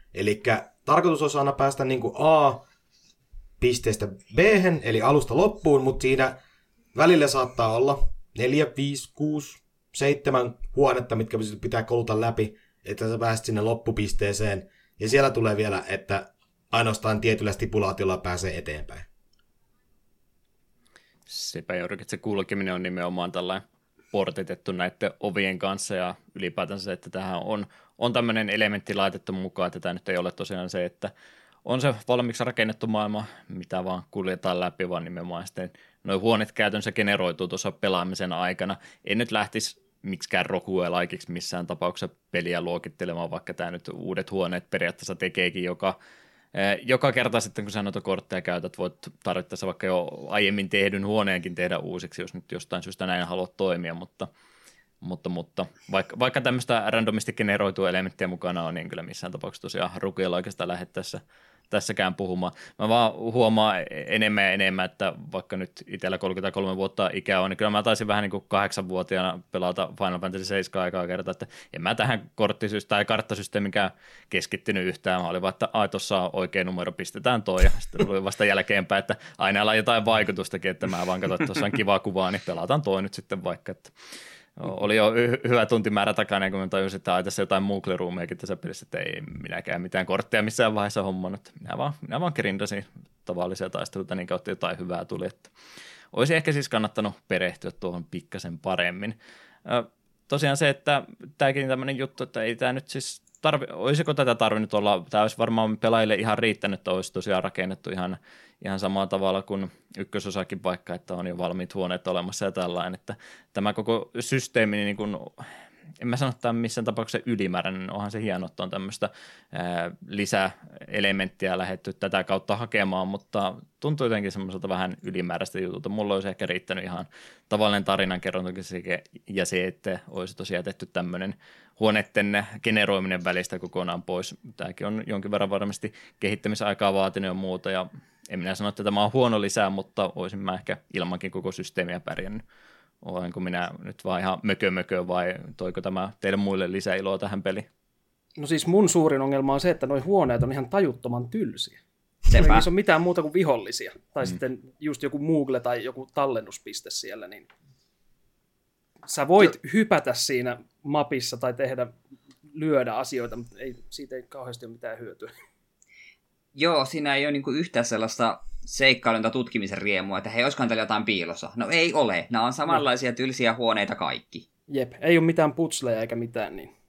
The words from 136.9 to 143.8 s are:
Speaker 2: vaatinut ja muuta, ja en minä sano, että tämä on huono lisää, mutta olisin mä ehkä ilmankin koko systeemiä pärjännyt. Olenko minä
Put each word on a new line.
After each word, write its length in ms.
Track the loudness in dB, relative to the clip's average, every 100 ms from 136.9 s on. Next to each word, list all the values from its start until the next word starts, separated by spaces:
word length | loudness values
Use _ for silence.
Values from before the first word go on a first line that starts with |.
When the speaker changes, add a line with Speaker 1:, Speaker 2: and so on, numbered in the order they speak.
Speaker 2:
vaatinut 340 | 4 2 0 -4
ja 60 |
muuta, 380 | -4 -4 -4 -4
ja 140 | -4 -4 -12 -20 _ -10
en 100 | -6
minä 160 | -4
sano, 140 | -4 -4
että 140 | -2
tämä 200 | 0 2
on 100 | 4
huono 280 | 4 4 4
lisää, 280 | 2 2 2
mutta 420 | 0 -4 -2 -2
olisin 240 | -2 -8 -6
mä 140 | -4
ehkä 240 | -4 -6 -8 _
ilmankin 380 | -4 -2 -4 -6
koko 200 | -6 -6
systeemiä 480 | -8 -8 -4 -4 -4
pärjännyt. 460 | -6 -8 -6 -8 -12 _ -20 -20 _ _
Olenko 340 | -8 -6 -6 -6
minä 300 | -4 -4 -4 -8